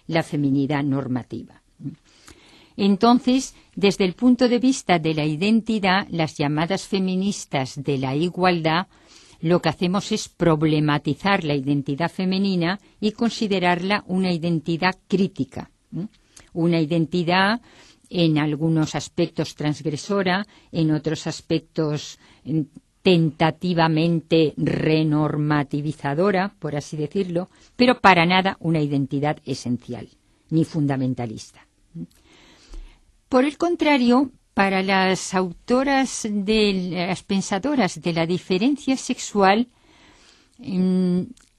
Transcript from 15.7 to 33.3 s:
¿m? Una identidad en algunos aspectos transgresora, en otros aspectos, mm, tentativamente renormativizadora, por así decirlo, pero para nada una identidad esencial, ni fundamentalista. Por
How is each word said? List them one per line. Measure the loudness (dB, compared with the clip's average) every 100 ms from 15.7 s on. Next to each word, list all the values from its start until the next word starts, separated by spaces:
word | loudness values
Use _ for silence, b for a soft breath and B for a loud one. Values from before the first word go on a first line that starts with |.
| _ _
¿m? | -12 -12 b b b b
Una | -2 0 2
identidad | 0 0 0 0 0 2 2 0 b b b b _
en | 0 2 2
algunos | 0 0 0 0 0 -4
aspectos | -6 -2 -2 -2 -6 -4
transgresora, | -4 -4 -4 -6 -4 -2 0 -2 -4 b b
en | -2 0
otros | 0 -2 -4 -6
aspectos, | -10 -4 -4 -4 -4 -4 -4 -8 -16 b b
mm, | -6 -4 -4 -10 -20 _
tentativamente | 2 4 2 2 0 0 -2 2 2 2 2 0 2 2 2 0
renormativizadora, | -2 0 0 2 2 2 0 0 0 0 -2 -4 -6 -6 -4 0 0 0 -2 -6
por | -8 -8
así | -8 -6
decirlo, | -4 -4 -2 -4 -6 b b 2
pero | 2 6
para | 6 6 6
nada | 4 0 -2
una | -2 0
identidad | 0 -2 -2 -2 -2 -4 -6
esencial, | -8 -4 -6 -6 -12 -14 _ _ _ _
ni | 0 0
fundamentalista. | 0 0 0 -2 -2 -6 -8 -16 -20 _ _ _ -16 -16 b b b b b b b b b b _
Por | _